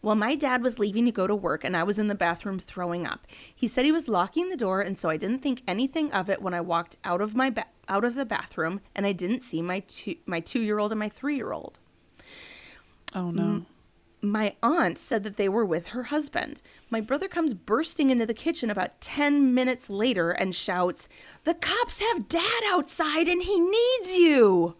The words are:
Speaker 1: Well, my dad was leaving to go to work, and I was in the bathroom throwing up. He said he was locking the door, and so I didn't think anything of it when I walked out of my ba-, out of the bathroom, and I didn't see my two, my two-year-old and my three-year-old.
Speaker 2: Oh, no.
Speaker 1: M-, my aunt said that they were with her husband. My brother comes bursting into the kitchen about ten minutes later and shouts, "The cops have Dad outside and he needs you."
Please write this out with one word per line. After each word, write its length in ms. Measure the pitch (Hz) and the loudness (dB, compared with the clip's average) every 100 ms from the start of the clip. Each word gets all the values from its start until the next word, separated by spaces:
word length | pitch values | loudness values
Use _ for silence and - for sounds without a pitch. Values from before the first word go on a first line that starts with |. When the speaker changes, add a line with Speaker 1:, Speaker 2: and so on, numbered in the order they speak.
Speaker 1:
Well, 120 | 214 | 2
my 200 | 214 214 | 0 2
dad 280 | 285 285 254 | 0 0 2
was 160 | 247 240 | 0 0
leaving 260 | 208 202 240 | -2 2 2
to 60 | |
go 140 | 220 190 | 2 0
to 80 | |
work, 300 | 208 185 151 | 0 0 -2
and 120 | - 180 | -2 0
I 60 | |
was 160 | 175 208 | 0 0
in 80 | 214 | 0
the 80 | |
bathroom 440 | 202 170 175 208 190 | 2 0 0 -4 -8
throwing 480 | - - 180 175 165 | -10 -8 -6 -4 -6
up. 200 | - - - - | -8 -12 -20 -20
He 120 | _ 233 | _ -4
said 160 | - | 2
he 80 | 277 | 2
was 160 | 320 277 | 2 2
locking 400 | 196 185 - 359 | 0 0 0 -4
the 80 | 349 | -2
door, 240 | 208 190 | 0 0
and 160 | 196 196 | -2 -2
so 140 | 170 | -2
I 60 | 156 | -2
didn't 220 | 180 254 | -2 -2
think 200 | 285 247 - | -2 -4 -4
anything 460 | 196 262 320 302 | -2 -2 0 -2
of 180 | 202 185 | -2 -2
it 100 | 196 | -2
when 140 | 190 | -2
I 60 | 180 | -4
walked 340 | 170 170 175 - | -2 -2 -2 -10
out 160 | - 180 | -4 -2
of 140 | 214 | 0
my 160 | 214 262 | 0 0
ba-, 160 | 220 - _ - | -2 -8 _ -4
out 160 | 196 | 0
of 100 | 233 | 0
the 100 | 240 | -2
bathroom, 560 | 254 196 - - 160 190 - | -4 -4 -6 -4 -4 -4 -10
and 100 | - | -4
I 80 | 202 | -2
didn't 300 | 190 180 247 | -2 -2 -4
see 180 | - 160 | -4 -6
my 200 | 170 185 | -4 -6
two, 360 | - - - - - | -8 -12 -10 -10 -6
my 140 | 175 | -6
two-year-old 520 | 165 247 220 208 208 | -4 -4 -2 0 0
and 60 | 214 | -2
my 100 | 214 | -6
three-year-old. 680 | - 277 285 - - - - _ _ _ _ - - - - - - _ _ - | -6 -6 -4 -4 -8 -10 -18 _ _ _ _ -20 -20 -20 -20 -20 -20 _ _ -12
Speaker 2:
Oh, 160 | 190 180 | -8 -6
no. 120 | 170 | -2
Speaker 1:
M-, 240 | 202 208 170 _ _ _ _ _ | 0 -2 -6 _ _ _ _ _
my 360 | 202 214 214 - | -4 0 -2 0
aunt 340 | 233 339 208 - | 0 2 0 -2
said 260 | - 226 | -4 -4
that 120 | 208 202 | -4 -2
they 140 | 196 | 0
were 160 | 202 214 | 2 0
with 220 | 170 175 | -2 -4
her 160 | 240 | -10
husband. 580 | 247 302 294 - - - - - _ | -4 -4 -4 -6 -6 -10 -20 -20 _
My 140 | 226 | -6
brother 260 | 214 277 381 | -2 -2 -2
comes 240 | - 320 | -2 -2
bursting 560 | 196 - 220 320 - 277 | -2 -2 0 0 2 4
into 160 | 247 | 4
the 80 | 226 | 2
kitchen 380 | 226 - 330 226 | -2 -2 -2 -2
about 280 | 202 226 - | -2 -4 -6
ten 500 | - - 285 285 269 | -10 0 2 6 6
minutes 380 | 254 254 247 - | 4 2 -2 -6
later 400 | 196 233 226 165 | 0 0 2 0
and 240 | 180 190 | 0 -2
shouts, 560 | 175 - 180 180 175 - - - - | -2 -2 0 0 0 -12 -20 -20 -8
"The 80 | - | -2
cops 480 | 339 - 403 466 - | -2 0 0 -2 0
have 260 | 415 466 - | 0 0 -2
Dad 360 | 330 381 466 427 | -2 0 0 2
outside 600 | 359 - - 311 302 330 | 0 0 -2 0 2 2
and 140 | 359 | 2
he 180 | 359 392 | 2 2
needs 560 | 349 427 480 508 359 370 | 4 4 4 2 0 6
you." 600 | 339 285 214 180 170 170 | 8 10 8 8 2 -2